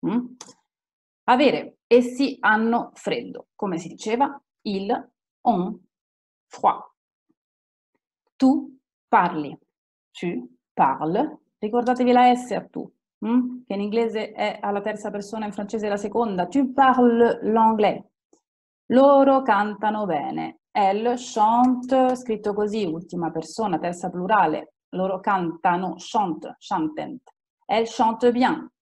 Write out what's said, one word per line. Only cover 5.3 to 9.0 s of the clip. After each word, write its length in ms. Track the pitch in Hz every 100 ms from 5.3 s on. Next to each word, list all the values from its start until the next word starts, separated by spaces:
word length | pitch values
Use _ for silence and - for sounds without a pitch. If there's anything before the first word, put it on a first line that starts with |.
| _
ont 360 | - 202 180 - _ _ _ _ _ _ _
froid. 420 | - 196 - - _ _ _ _ _ _ _ _ _ _ _ _ _ _ _
Tu 440 | 262 302 - - _ _